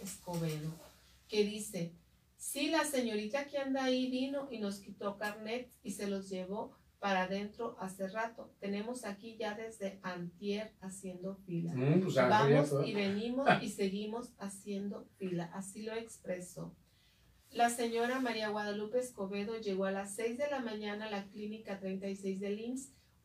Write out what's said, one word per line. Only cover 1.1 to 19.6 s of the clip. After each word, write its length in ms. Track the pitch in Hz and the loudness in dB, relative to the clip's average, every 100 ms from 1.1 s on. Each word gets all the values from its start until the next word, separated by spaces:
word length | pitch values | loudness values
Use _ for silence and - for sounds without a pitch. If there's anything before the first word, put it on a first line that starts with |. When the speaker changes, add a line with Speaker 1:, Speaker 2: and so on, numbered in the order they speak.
| - - | -20 0
Speaker 1:
que 160 | 214 | 2
dice, 500 | 208 214 - 180 170 - _ _ _ - | 2 0 -4 -4 -6 -8 _ _ _ -12
Sí, 300 | - 277 311 | -6 -2 2
la 160 | 320 | 2
señorita 600 | 294 254 226 208 214 277 277 | 2 2 2 0 0 -2 0
que 100 | 285 | -2
anda 260 | 269 262 | 0 2
ahí 260 | 262 254 254 | 4 4 2
vino 380 | 254 277 277 269 | 0 0 -2 -4
y 100 | 220 | -4
nos 200 | 202 196 | -4 -4
quitó 380 | - - 202 - | -10 -6 -4 -2
carnet 520 | 208 220 214 247 254 - | -4 -4 -4 -4 -6 -10
y 80 | - | -6
se 160 | 196 202 | -4 -2
los 220 | 196 190 | -2 -2
llevó 440 | 185 185 208 262 - _ - | -4 -4 -4 -6 -10 _ -4
para 240 | 196 185 | 2 2
adentro 540 | 185 196 208 - 233 - | 2 -2 -4 -6 -6 -6
hace 280 | 190 - 190 | -8 -4 -4
rato. 440 | 220 233 - - - | -2 -4 -6 -16 -8
Tenemos 460 | 202 202 226 254 | -4 -2 -4 -6
aquí 320 | 214 196 226 214 | -6 -8 -10 -4
ya 180 | 214 | -4
desde 440 | 214 226 - 196 196 | -4 -8 -4 -6 -4
antier 680 | 185 175 175 - 202 208 214 - | -6 -4 -6 -4 -2 -2 -4 -10
haciendo 540 | 190 - 190 180 185 196 | -10 -8 -8 -6 -6 -8
fila. 280 | - 170 170 | -4 -2 0
Speaker 2:
Mm, 280 | 127 139 175 | 4 6 6
pues, 160 | 185 131 | 6 6
ah, 120 | 123 | 8
ya 260 | 147 143 | 8 10
Speaker 1:
Vamos 140 | 151 - | 8 8
Speaker 2:
fue. 180 | 139 175 | 4 2
Speaker 1:
y 40 | |
venimos 540 | 202 196 202 240 254 277 | 2 2 2 0 4 6
Speaker 2:
<laughs> 140 | - | 6
Speaker 1:
y 80 | 214 | 2
seguimos 640 | - 196 202 214 233 247 - | 0 0 0 -4 -6 -8 -10
haciendo 680 | 202 - 208 196 202 233 - - | -10 -8 -4 -4 -4 -6 -12 -8
fila. 280 | 185 170 165 | -2 -2 -2
Así 300 | 190 - 214 | -6 -8 -8
lo 100 | 220 | -6
expresó. 840 | 226 226 - 185 180 175 165 170 - _ _ _ _ - _ - | -6 -6 -8 -6 -6 -8 -10 -10 -12 _ _ _ _ -20 _ -4
La 180 | 226 233 | 4 4
señora 500 | 240 233 233 247 262 | 4 2 2 2 2
María 300 | 247 220 214 | 2 0 0
Guadalupe 500 | 208 208 208 214 247 | 0 -2 -2 0 0
Escobedo 580 | 254 - 190 202 208 | 0 -4 -4 -2 -2
llegó 260 | 226 | -2